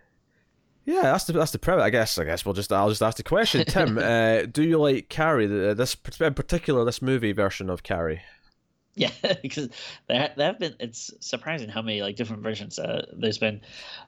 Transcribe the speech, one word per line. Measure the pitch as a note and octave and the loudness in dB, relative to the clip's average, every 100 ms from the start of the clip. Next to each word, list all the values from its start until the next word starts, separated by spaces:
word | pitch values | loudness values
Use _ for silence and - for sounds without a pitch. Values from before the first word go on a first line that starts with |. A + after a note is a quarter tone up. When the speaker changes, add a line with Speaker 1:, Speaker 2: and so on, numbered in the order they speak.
| _ _ _ _ _ _ _ _ - | _ _ _ _ _ _ _ _ -2
Speaker 1:
yeah, | F4+ | 2
that's | E4 E3 - | 4 2 2
the, | |
that's | E3 D#3 | 0 0
the | - | 0
premise. | - F3+ | 2 4
I | G#2 | 4
guess, | A#2 A2 - | 4 2 0
I | |
guess | D#2 E2+ - | -2 -2 -2
we'll | F#2+ | -4
just, | G2+ | 0
I'll | G2 G#2 | 2 2
just | G#2 | 4
ask | A2 A2 | 0 0
the | |
question. | - F3 A3 - - | 0 2 4 2 2
Tim, | - D#3 A2 | 2 2 2
Speaker 2:
<laughs> | |
Speaker 1:
uh, | G2 A#2 A2+ A2+ | 2 4 4 4
do | F#2 C3+ | 2 0
you | D#3+ D#3+ | 2 4
like | D3 C3+ - | 4 2 -2
Carrie? | - D#3+ D3 G#2+ | -2 2 4 2
The, | G2+ F#2+ G#2 | 2 2 2
this, | B2+ - - - | 0 -2 -10 -2
in | D#3+ | 0
particular, | C#3 C3+ F3 - C3+ | 0 -2 -2 2 2
this | A#2 A#2 | 2 0
movie | C3 C3 A2+ | 0 2 2
version | G2+ G2 - F#2 | 2 0 0 -6
of | F2+ | -6
Carrie? | - F#2 E2 D#2 - - _ _ _ _ _ - | -4 -2 -2 -4 -8 -20 _ _ _ _ _ -4
Speaker 2:
Yeah, | A#2+ - | -4 -2
<laughs> | - F#3 C3+ | -2 -2 -4
'cause | D3+ C3+ - - - - | -6 -8 -10 -16 -14 -2
there, | - D3 - | 0 0 0
there | D3+ | -2
have | F#3 | -2
been, | E3+ - | -6 -6
it's | A#2+ A2+ - - | -12 -12 -16 -14
surprising | - B2 - D#3+ A2 | -8 -8 -6 -6 -6
how | A2 | -6
many, | A2+ G#2+ | -4 -2
like, | G2+ G2+ | -4 -4
different | A#2 A2 | -6 -4
versions, | A2 G#2+ G2+ - | -6 -6 -8 -8
uh, | - - - | -4 -4 -6
there's | - A2+ G#2+ | -4 -4 0
been. | A2 G#2+ - - - - | -2 -4 -12 -20 -18 -18